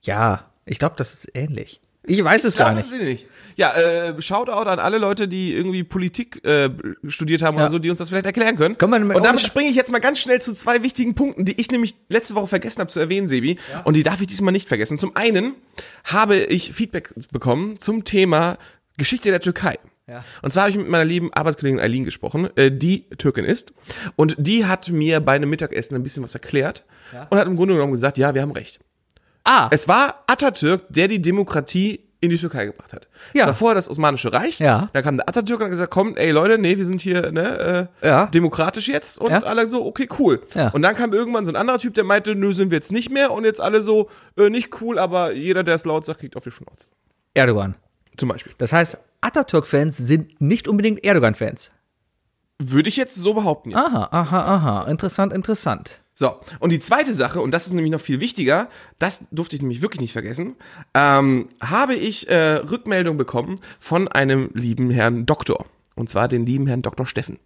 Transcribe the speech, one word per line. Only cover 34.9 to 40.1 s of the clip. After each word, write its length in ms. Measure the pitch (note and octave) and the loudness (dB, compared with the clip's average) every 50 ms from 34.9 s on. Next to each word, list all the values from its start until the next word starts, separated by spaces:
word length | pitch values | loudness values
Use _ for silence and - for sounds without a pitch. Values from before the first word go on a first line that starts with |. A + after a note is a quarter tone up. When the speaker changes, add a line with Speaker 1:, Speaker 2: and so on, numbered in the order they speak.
Speaker 2:
Dann 100 | _ C#3 | _ -2
kam 140 | C3 D3 C#3 | 0 0 -2
der 120 | B2 - - | -2 -4 -2
Atatürk 300 | F3 A#3+ A3 G3 A#3+ G#3+ | -2 -2 -2 -2 -2 -2
und 60 | A3 | -2
hat 60 | G3 | -4
gesagt, 180 | F3+ E3+ F3+ E3 | -2 -4 -4 -2
komm, 260 | - F#3 G3 A3 - | 0 0 0 0 0
ey 140 | - D3 E3 | 0 0 2
Leute, 280 | D3+ D3+ E3 G3+ A3+ A3+ | 4 4 4 4 2 4
nee, 180 | G3 E3+ F#3 G3 | 4 2 2 0
wir 60 | F#3+ | 0
sind 140 | F3 F#3 F3+ | -2 -4 -4
hier, 320 | E3+ F#3+ F3+ F3+ E3+ E3+ | -4 -2 -2 -2 -2 -2
ne, 560 | D#3 D#3+ F3 A3+ - - - E3+ F3+ F3+ F3+ F3+ _ _ | -2 -2 -2 -2 -2 -2 -2 0 0 -2 -2 -4 _ _
äh, 40 | - | 2
Speaker 1:
Ja. 200 | D#3 C#3+ C#3 G3 | 4 4 4 4
Speaker 2:
demokratisch 600 | G#3 - E3 F3 D#3 - - D#3+ F3 - A3 G#3 B3+ | 4 4 2 2 2 0 0 -2 -2 -2 -4 -4 -2
jetzt. 300 | C#4 D3 - - - - | -2 -4 -4 -6 -10 -4
Und 120 | - A#3 | -2 2
Speaker 1:
Ja. 120 | D#3 G3 | 2 2
Speaker 2:
alle 240 | - - G#3+ A3+ A#3 | 0 0 0 0 0
so, 180 | A3+ A#3+ B3+ - | 0 0 -4 -4
okay, 240 | - A3 - C#4 A#3+ | -4 -4 -6 -6 -6